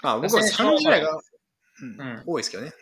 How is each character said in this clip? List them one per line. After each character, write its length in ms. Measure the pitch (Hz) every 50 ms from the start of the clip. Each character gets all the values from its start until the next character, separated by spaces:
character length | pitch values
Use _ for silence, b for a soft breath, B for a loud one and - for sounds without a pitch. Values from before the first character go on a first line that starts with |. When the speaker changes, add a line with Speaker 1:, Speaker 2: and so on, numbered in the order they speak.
| -
Speaker 1:
ま 80 | 139
あ、 80 | 113 113
僕 160 | 143 196 226
は 80 | 214 214
三 60 | 214
Speaker 2:
選 80 | -
手 80 | - 240
は 120 | 311 - 294
Speaker 1:
時 60 | 302
ぐ 60 | 320
ら 80 | 254 170
い 40 | 151
が、 100 | 156 156
う 720 | 156 - _ _ _ _ _ _ _ _ _ _ - 135
ん、 160 | 123 107 -
Speaker 2:
う 40 | 139
ん。 180 | 127 117 110 -
Speaker 1:
多 120 | 170 170 131
い 20 | 104
で 0 |
す 80 | -
け 60 | -
ど 80 | 98 120
ね。 80 | 156 - -